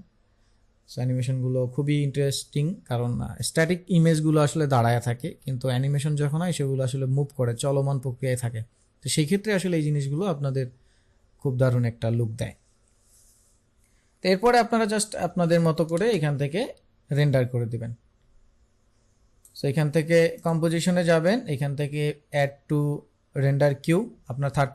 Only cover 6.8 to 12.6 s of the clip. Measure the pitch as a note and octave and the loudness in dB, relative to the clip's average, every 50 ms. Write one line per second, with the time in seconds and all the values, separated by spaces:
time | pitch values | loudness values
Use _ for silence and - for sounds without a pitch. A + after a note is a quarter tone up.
6.8 | C3 B2 C3+ C3+ C3+ B2+ C3 C#3+ C#3+ C#3 - - B2 A#2+ A#2 A#2 D3 C#3 C#3 C#3 | -2 -2 -2 -2 -2 0 0 0 0 -2 -2 -2 -2 -2 -2 -2 -2 0 0 0
7.8 | C#3 C#3 C#3 C3 C#3 C3 B2 - C3+ C3 B2+ B2+ B2 A#2 A#2 A2 A2 - _ _ | 0 0 -2 -2 -4 -6 -6 -4 -2 -2 -2 -2 -4 -6 -6 -8 -10 -12 _ _
8.8 | _ _ _ _ - B2+ - D#3+ D3+ D3 G3 G3+ G3+ G#3+ G3+ F3+ F#3 F#3 F3 D#3+ | _ _ _ _ -8 -2 0 0 2 2 0 0 0 0 0 0 0 0 0 0
9.8 | D3+ D3+ D3 C#3+ C#3 C#3 C#3+ D#3 G#3 G3 D3+ C#3+ C#3 C#3 C3 C3+ B2+ B2+ - _ | 0 0 0 -2 -2 -2 -4 -2 -2 -2 -2 -2 -4 -2 -2 -4 -4 -6 -10 _
10.8 | _ _ _ _ _ _ _ _ _ _ _ _ - C#3 B2+ B2 C3 B2+ B2 B2 | _ _ _ _ _ _ _ _ _ _ _ _ -4 -4 0 2 2 4 4 2
11.8 | A#2+ A#2 A#2 - A#2 A2+ A#2 A#2 A#2 A2 A2+ - A2 - - - | 0 0 -2 -2 -2 -2 0 0 -2 -2 -4 -6 -8 -10 -10 -16